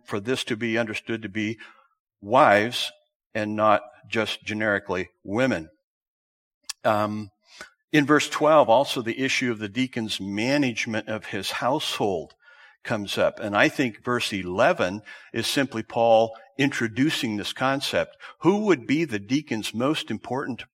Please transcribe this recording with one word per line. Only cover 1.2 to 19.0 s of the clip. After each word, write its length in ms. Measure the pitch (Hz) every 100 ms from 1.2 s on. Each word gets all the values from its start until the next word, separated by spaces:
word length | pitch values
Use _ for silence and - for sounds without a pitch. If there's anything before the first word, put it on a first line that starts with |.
to 80 | 107
be 300 | 107 107 113 - - _ _ _ _
wives 680 | 98 127 131 101 113 123 - - _ _ _
and 220 | 110 104
not 280 | 107 107 104 - - -
just 340 | 113 104 -
generically 680 | - 107 110 98 - 90 90 _
women. 460 | 95 107 131 90 - _ _ _ _ _ _ _ _ _ - -
Um, 480 | 120 107 107 107 104 _ _ - - _ _
in 120 | 151
verse 240 | 135 147 -
twelve, 400 | - 151 156 113
also 340 | 117 139 139
the 180 | 113 120
issue 300 | 131 - 127
of 100 | 107
the 80 | 107
deacon's 520 | 110 127 120 110 -
management 880 | 95 101 120 147 131 107 - 107 107
of 180 | 107 -
his 260 | 110 95
household 840 | - 120 151 - - 110 87 73 _ _ - - _
comes 360 | - 110 98 113
up. 200 | 85 -
And 180 | 107 104
I 120 | 147
think 360 | - 127 -
verse 280 | - 120 -
eleven 720 | 98 90 95 143 175 92 104 - - -
is 140 | 117 -
simply 380 | 147 131 110
Paul 500 | - 117 117 110 113 - - -
introducing 800 | 139 - 113 107 151 - 120 104
this 160 | 92
concept. 640 | - 131 139 - 90 82 - - -
Who 240 | 165 208 214
would 200 | 143 107
be 180 | 151